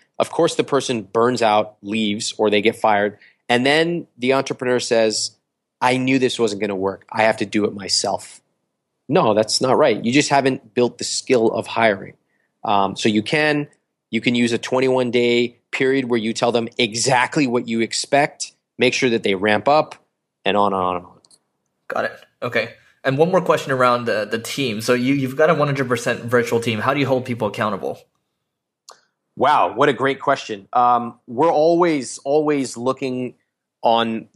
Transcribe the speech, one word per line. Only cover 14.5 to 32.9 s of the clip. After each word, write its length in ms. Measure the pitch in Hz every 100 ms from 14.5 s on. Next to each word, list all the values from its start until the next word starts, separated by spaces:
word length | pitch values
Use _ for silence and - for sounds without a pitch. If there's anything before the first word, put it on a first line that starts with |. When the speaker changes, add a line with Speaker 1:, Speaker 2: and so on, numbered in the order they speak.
Speaker 1:
a 60 | 117
twenty-one 520 | - 127 131 127 123
day 460 | 120 120 120 117 - _
period 340 | - 131 135 120
where 120 | 120
you 140 | 110
tell 200 | 113 123
them 160 | 117 113 -
exactly 680 | 120 113 123 127 123 165 135
what 220 | 120 117
you 120 | 113
expect, 720 | 110 - - 139 147 - - _ _ -
make 160 | 127
sure 160 | - 131
that 120 | 113
they 120 | 107
ramp 340 | 95 104 104 107
up, 260 | 151 151 - _ _ _ _
and 120 | 98 101
on 160 | 101
and 100 | 98
on 140 | 92 90
and 100 | 87
on. 120 | - _ _ _ _ _ _ -
Speaker 2:
Got 160 | - 113
it. 60 | - - -
Okay. 320 | 120 117 104 - _ _
And 140 | 135 135
one 140 | 170
more 100 | 185
question 320 | 175 151 -
around 320 | 131 127 120
the, 240 | 117 104 104
the 80 | 113
team. 420 | - - 135 107
So 140 | 113
you, 200 | 123 123
you've 220 | 139 131 131
got 120 | 156
a 60 |
one 120 | 156 143
hundred 220 | 139 123
percent 320 | 120 - 117
virtual 400 | 120 120 117 117
team. 200 | 117 107
How 120 | 113
do 80 | 143
you 60 | 131
hold 180 | 131
people 240 | 123 117 107
accountable? 500 | 101 107 98 65 - _ _ _ _ _ _ _ _ - - _ _ _ -
Speaker 1:
Wow, 360 | 131 143 92
what 140 | 101 147
a 60 |
great 260 | 120 135 135
question. 480 | - 139 - 104 98
Um, 460 | 123 123 120 120 - -
we're 240 | 117 160
always, 680 | 156 156 170 175 151 120 -
always 580 | 139 147 151 147 123 117
looking 580 | 123